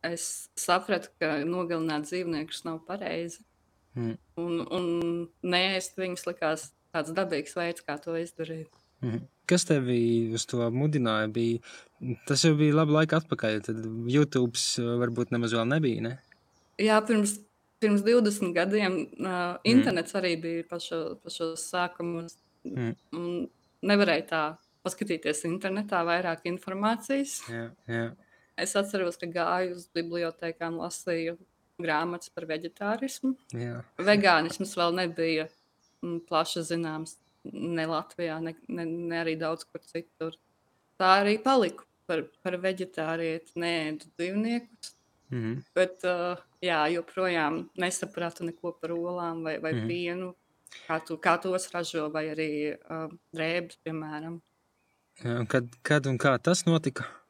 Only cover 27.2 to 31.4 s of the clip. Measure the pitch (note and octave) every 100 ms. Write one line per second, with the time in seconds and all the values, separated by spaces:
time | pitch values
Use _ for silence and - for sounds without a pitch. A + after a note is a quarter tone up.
27.2 | C#4 - - A#2 A2+ - - A#2 A2+ -
28.2 | _ _ _ - F#3+ G3+ G3+ G3+ F3+ F3
29.2 | F3 E3+ E3+ F3+ F#3 F3+ F3 E3+ E3+ E3+
30.2 | E3+ E3 E3+ E3 E3+ E3 E3+ - - E3
31.2 | E3 E3+